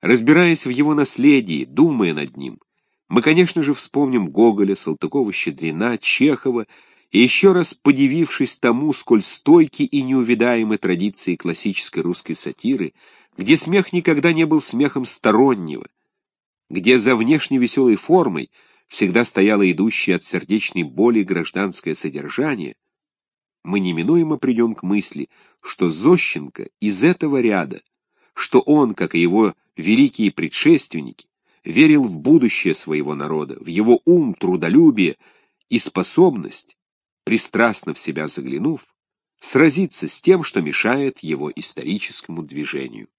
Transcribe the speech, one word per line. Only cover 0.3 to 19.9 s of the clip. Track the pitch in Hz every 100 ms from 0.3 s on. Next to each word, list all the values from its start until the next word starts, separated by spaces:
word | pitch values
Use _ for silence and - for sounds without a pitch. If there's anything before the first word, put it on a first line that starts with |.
| 175 180 160 131
в |
его | 123 147
наследии, | 151 139 - 135 139 107 76
думая | 64 - 165 135 92
над | 76 71 -
ним, | 67 - _ _ _ _ _
мы, | 90
конечно | - 160 180 -
же, | 143
вспомним | 143 - 135 143 123 92
Гоголя, | 71 117 104 98
Салтыкова-Щедрина, | 98 - 78 78 143 113 92 - 69 82 78 113 117
Чехова | - - 139 147 135 120 107 _ _ _ _
и | 107
еще | 123 - 190
раз | 180 160
подивившись | - - 135 139 151 165 - 131 -
тому, | 127 117 151
сколь | 135 - 113
стойки | - - - 170 156 -
и | 139 143
неувядаемы | 131 131 117 120 117 117 110 107
традиции | 98 90 101 - - 87
классической | 87 85 104 95 - -
русской | 82 90 -
сатиры, | 80 - - - 131 82 _ _ _ _ -
где | 95 156
смех | - 196 185
никогда | 175 170 151 170
не | 160
был | 165 156
смехом | - 117 139 135 123
стороннего, | - 113 107 135 113 82 71 - _ _ _ _ _ _ _ _
где | 95 95 127
за | 110 120
внешне | 113 151 - 135
веселой | 123 - 131 107
формой | - 180 143 82 64 _ _ _ _
всегда | - 101 90
стояло | 120 - 98 104 95
идущее | 82 107